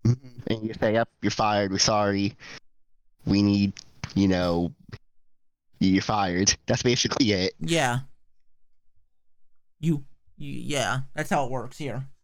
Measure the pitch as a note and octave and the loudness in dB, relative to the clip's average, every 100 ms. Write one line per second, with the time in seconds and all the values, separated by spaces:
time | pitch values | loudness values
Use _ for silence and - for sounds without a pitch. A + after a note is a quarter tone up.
0 | A2+ B2 B2+ - - A2 A2 A2 A2+ A2+ | 2 0 -6 -14 -6 -4 -4 -2 2 2
1 | A#2 _ G2+ - A2 G#2 G2+ F#2+ - G#2+ | 0 _ -2 0 2 2 2 2 2 2
2 | G2+ G2 G2+ - - - - _ _ _ | 2 2 -2 -4 -18 -20 -20 _ _ _
3 | _ _ - G2+ G2+ G2+ G2+ - - - | _ _ 0 4 4 4 2 -2 -20 -18
4 | - F#2+ G2 F#2 F2+ E2+ F2 - - - | -6 2 2 2 2 0 -2 -6 -18 -20
5 | _ - - - _ _ _ _ F#2+ F#2+ | _ -20 -20 -20 _ _ _ _ 4 4
6 | - G#2+ F#2+ F2 G#2 - - A#2 B2+ B2 | 2 0 0 2 0 0 -2 0 2 0
7 | - - A#2+ G2 F#2 - D#2+ E3 C3 B2 | -2 0 0 2 -2 -4 -2 0 0 -2
8 | C3+ - - - - - - - - - | -8 -18 -20 -20 -20 -20 -20 -20 -20 -20
9 | _ _ _ - - - _ _ D#3 C#3+ | _ _ _ -20 -20 -20 _ _ -2 -2
10 | - - - - C#3+ B2+ A#2 C#3+ G#2 B2+ | -4 -20 -20 -16 -10 -8 -4 -2 0 -2
11 | - - D#3 E3+ B2+ B2+ A#2+ - C#3+ A2+ | -4 -8 -2 -2 -2 -6 -8 -10 -8 -8
12 | C3+ - | -10 -16